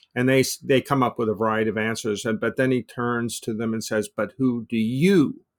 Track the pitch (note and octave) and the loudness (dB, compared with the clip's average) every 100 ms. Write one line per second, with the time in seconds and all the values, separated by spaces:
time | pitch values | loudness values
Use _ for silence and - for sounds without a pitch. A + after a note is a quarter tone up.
0 | _ B2 B2+ C3+ B2+ - - C3+ - C#3 | _ -2 2 4 2 -2 2 2 2 0
1 | B2 - A2+ G2 A2 A2 A2 G#2+ G#2+ A2+ | 0 0 -2 0 0 0 0 0 -2 -2
2 | A2+ G2+ A#2 G#2+ A#2 - C3 B2+ - - | -4 -4 -2 -2 -2 0 0 0 -4 -6
3 | A#2+ A#2+ A#2 - - A2 A2+ A2+ - A2 | -2 -2 -4 -6 -8 -4 -4 -4 -2 -2
4 | G2+ - G#2 - C3 A#2+ A2 A#2 A2 C3 | -2 -4 -6 0 0 0 -4 -2 0 2
5 | F3 G3 C3 - _ | 4 4 2 -2 _